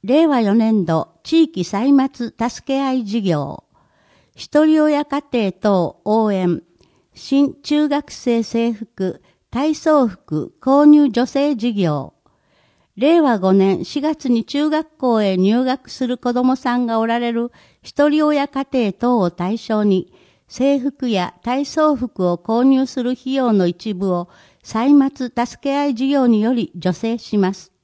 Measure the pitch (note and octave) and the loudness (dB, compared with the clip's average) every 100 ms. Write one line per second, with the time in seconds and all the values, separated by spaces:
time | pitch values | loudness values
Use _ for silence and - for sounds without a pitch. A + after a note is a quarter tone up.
0 | F#3+ C#4+ E4 C4 G#3 A3 A3 A3 E3 D#3+ | 2 2 4 2 2 2 2 0 0 -2
1 | - _ - E4 D#4+ - F3 G3+ C4 C#4 | -4 _ -2 2 2 -2 -6 -2 2 2
2 | C4+ - A#3 - A#3 - - C4+ C4+ C4 | 2 -4 -12 -6 -6 -6 -6 -4 -2 -4
3 | G#3+ A3+ F#3+ D3+ C#3+ D3 _ _ _ _ | -4 -4 0 -2 -4 -12 _ _ _ _
4 | _ _ _ - - D4 D#4 D#4 D4+ D4 | _ _ _ -20 -2 2 4 4 2 0
5 | D4 C#4+ - A#3+ G3+ - G#3+ G3 E3 - | -2 -6 -4 -2 -2 -2 0 2 0 -4
6 | - G#3+ G#3+ F#3+ F3+ E3+ _ _ _ _ | -2 0 0 0 -2 -2 _ _ _ _
7 | _ - - C4+ C#4 - - D4 D4+ D4 | _ -20 -2 0 0 -2 -4 0 0 -2
8 | - - B3 A#3 A3 A#3 A#3 G#3+ A3 - | -6 -8 -2 -2 -2 -2 -2 -4 -12 -6
9 | F#3 - _ _ _ A#3 D4+ D4+ D#4+ D4+ | -6 -6 _ _ _ -4 -2 0 2 2
10 | A#3+ - _ D#3 - _ C4 C#4 D4 D4+ | 2 -2 _ -6 -6 _ 2 6 8 8
11 | C#4+ A3 B3+ C#4 D4 B3+ A#3 G3+ F3 D3 | 6 0 -2 0 -2 -2 -2 0 0 -2
12 | D#3 _ _ _ _ _ _ _ _ - | -6 _ _ _ _ _ _ _ _ -2
13 | C4+ E4+ D4 A3 F#3 G3 F#3+ F#3+ - D4 | 2 4 2 2 2 4 4 0 -4 -4
14 | D4 D4+ C4 A#3 A3 C#4+ D4+ D4+ D#4+ _ | -4 -4 -2 -2 -2 -4 -2 -2 -4 _
15 | B3+ A3+ G3+ F#3+ F#3+ A#3 C4 C4 - - | -2 0 0 2 2 2 0 -4 -8 -8
16 | B3 B3 B3 A#3+ B3+ C4 B3+ A#3+ A#3+ A3+ | -6 -4 -4 0 0 -2 -2 -2 -2 -2
17 | A3+ A#3 A#3+ A#3 A#3 _ _ _ - - | -2 -2 -2 -4 -6 _ _ _ -12 0
18 | D4 D4+ D4+ D4 C#4+ C4+ C4+ C4 G#3+ F3+ | 0 2 0 0 -2 -6 -4 -2 -2 -2
19 | A#3+ B3 F3+ - F3+ A3 - G#3+ G#3 F#3+ | 0 0 0 -2 -6 -6 -4 -2 2 0
20 | - _ _ _ _ - C4+ C#4 B3+ C4+ | -2 _ _ _ _ -2 0 0 -2 -6
21 | B3+ G3+ F3+ _ A#3 C4 C#4+ - D#4 C4+ | -4 -2 -4 _ -6 -4 -4 0 0 0
22 | A#3 - F3+ F3 - A3+ C4 C4 C4 C4+ | -4 -2 -2 -2 -2 2 4 2 0 -4
23 | A#3+ B3+ B3+ C4+ B3+ G#3 F3+ F3 A3 F3+ | -6 -6 -4 -2 0 2 0 -2 -8 -6
24 | G3 F3 F3 _ _ _ - A3 B3+ C#4+ | -4 -4 -6 _ _ _ -8 -2 4 4
25 | C4+ C#4 B3 - A#3+ - C#4 C#4 C#4+ A3+ | 4 -2 -8 -4 -6 -6 -4 -2 -2 -2
26 | C4+ C#4+ B3 A3 A3 B3 - - F#3 F3 | -2 2 2 2 2 -2 -4 -4 -4 -4
27 | A3+ A3+ - G#3 F#3+ G3 - _ | -4 -6 -4 0 0 -4 -16 _